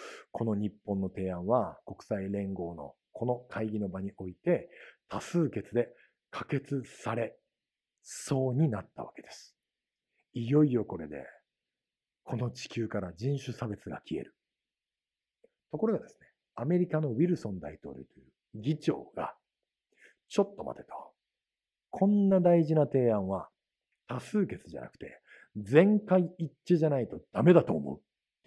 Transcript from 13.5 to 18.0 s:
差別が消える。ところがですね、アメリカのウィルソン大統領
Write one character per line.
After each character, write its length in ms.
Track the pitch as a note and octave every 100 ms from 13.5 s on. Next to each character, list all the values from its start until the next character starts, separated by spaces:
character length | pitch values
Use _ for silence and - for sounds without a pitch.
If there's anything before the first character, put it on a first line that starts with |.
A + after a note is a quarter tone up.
差 140 | - A2+
別 220 | G2+ F#2
が 100 | - -
消 120 | -
え 40 |
る。 100 | - _ _ _ _ _ _ _ _ _ _ _ _ _ _
と 80 | D#3
こ 100 | A3
ろ 60 |
が 80 | F#3
で 60 | -
す 100 | -
ね、 60 | _ _ _
ア 100 | -
メ 140 | C3+ F3
リ 100 | F3+
カ 120 | D#3
の 100 | D3
ウ 60 | A#2
ィ 100 | F3
ル 80 | F3
ソ 140 | G#2+
ン 100 | F#2
大 160 | D#2 D#2+
統 180 | C#2+
領 100 | C2+